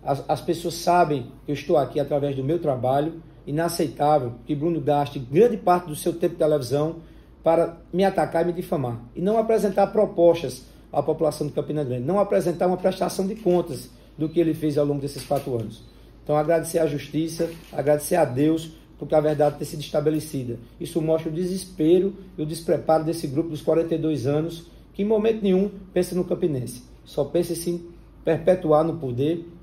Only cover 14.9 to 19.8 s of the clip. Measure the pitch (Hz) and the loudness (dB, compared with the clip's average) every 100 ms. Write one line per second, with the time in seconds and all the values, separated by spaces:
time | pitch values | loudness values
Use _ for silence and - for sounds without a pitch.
14.9 | 143 135 131 - 143 139 120 104 - - | 0 -4 -10 -4 -4 -2 -4 -6 -12 -20
15.9 | - - - - 147 151 165 156 170 160 | -20 -20 -20 -2 0 4 2 2 0 0
16.9 | 143 - 147 160 156 165 - - - 139 | -2 -4 -4 -4 -4 -6 -6 -10 -4 2
17.9 | 151 - 180 147 123 151 160 160 - - | 2 2 2 2 4 2 2 -2 -16 -20
18.9 | - 147 156 151 147 147 147 147 151 | -14 2 2 4 2 2 0 -10 -8